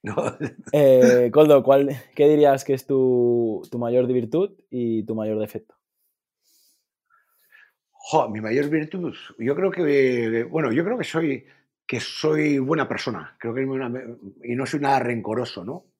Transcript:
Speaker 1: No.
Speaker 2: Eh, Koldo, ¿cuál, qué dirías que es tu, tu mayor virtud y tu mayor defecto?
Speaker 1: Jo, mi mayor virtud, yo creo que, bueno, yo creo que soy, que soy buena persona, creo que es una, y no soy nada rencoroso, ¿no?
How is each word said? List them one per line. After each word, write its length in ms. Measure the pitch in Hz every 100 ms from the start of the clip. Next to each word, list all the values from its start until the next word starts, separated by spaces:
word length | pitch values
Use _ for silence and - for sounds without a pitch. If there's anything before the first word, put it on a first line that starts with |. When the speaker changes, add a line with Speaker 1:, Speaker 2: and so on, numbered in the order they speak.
Speaker 1:
No. 120 | 117 101 - - 147 - -
Speaker 2:
Eh, 580 | 151 139 131 123 123 123
Koldo, 300 | 143 151 143
¿cuál, 280 | 123 139 143 135 -
qué 140 | - 147
dirías 360 | 151 143 135
que 100 | -
es 120 | 131 -
tu, 760 | 135 131 123 120 120 117 104 -
tu 80 | 123
mayor 280 | 120 123 123
virtud 520 | 123 117 151 202 _ _
y 340 | 127 117 113
tu 100 | 107
mayor 240 | 110 107 107
defecto? 380 | 104 110 _ _ _ _ _ _ _ _ _ _ _ _ _ _ _ _ _ _ _ _ _ _ _
Speaker 1:
Jo, 360 | _ - 156 117
mi 100 | 107
mayor 280 | 110 123 147
virtud, 460 | 156 156 190 160 - - -
yo 160 | 117
creo 160 | 147 190
que, 760 | 170 156 143 131 123 113 113
bueno, 280 | 120 151 143
yo 120 | 120
creo 120 | 170 247
que 60 |
soy, 400 | 170 160 165 127 _ _ _ _ -
que 140 | 120
soy 580 | - - 156 151 151 139
buena 300 | 131 160 -
persona, 480 | - - 101 85 _
creo 160 | 117
que 80 | 120
es 60 | 135
una, 240 | 131 127 123 120 117 98 -
y 140 | 120 120
no 80 | 131
soy 140 | 151
nada 180 | 143 135
rencoroso, 640 | 120 117 101 113 117 -
¿no? 200 | 90 165 _